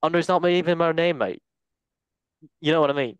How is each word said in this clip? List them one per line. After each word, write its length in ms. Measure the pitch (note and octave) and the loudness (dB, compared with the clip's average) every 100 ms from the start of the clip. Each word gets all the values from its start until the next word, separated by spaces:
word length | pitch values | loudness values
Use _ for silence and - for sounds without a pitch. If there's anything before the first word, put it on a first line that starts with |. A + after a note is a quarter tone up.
Andre's 260 | D#3 E3+ E3 | 0 0 2
not 160 | F3+ F3 | 2 2
even 300 | F3 E3+ E3+ | 0 0 0
my 140 | E3+ | 0
name, 260 | D#3+ E3+ D#3+ | 0 0 0
mate. 240 | G#2 - _ _ _ _ _ _ _ _ _ _ D#3 _ | -4 -6 _ _ _ _ _ _ _ _ _ _ -20 _
You 120 | D3+ | -2
know 80 | D#3+ | 2
what 100 | D3+ | 2
I 40 | |
mean? 240 | C#3+ B2+ | 0 -4